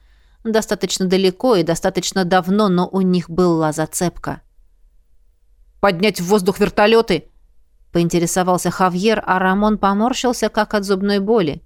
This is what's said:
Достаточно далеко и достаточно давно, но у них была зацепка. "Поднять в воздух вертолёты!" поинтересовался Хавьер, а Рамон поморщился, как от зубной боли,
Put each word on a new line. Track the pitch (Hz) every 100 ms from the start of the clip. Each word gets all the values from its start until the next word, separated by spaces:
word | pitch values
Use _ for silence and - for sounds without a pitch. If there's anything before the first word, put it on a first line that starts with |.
| _ _ _ _
Достаточно | 226 214 - 202 185 - 185
далеко | 190 190 185 254 185
и |
достаточно | 165 165 190 185 - 196
давно, | 175 185 175 208 208
но | 180 180
у | 190
них | 185 180 165
была | 165 180 165 156
зацепка. | 156 156 - 175 - - - _ _ _ _ _ _ _ _ _ _ _ _ _ -
"Поднять | 202 165 214 190
в | 175
воздух | 208 185 185
вертолёты!" | 202 - 208 226 220 175 - _ _ _ _ _ _
поинтересовался | 175 170 175 170 185 180 180 180
Хавьер, | - 185 180 220 214
а | - 185
Рамон | 190 190 214 208
поморщился, | 196 202 240 269 254 233 214
как | 220 214
от | 214
зубной | 196 190 202 202
боли, | 196 226 156 -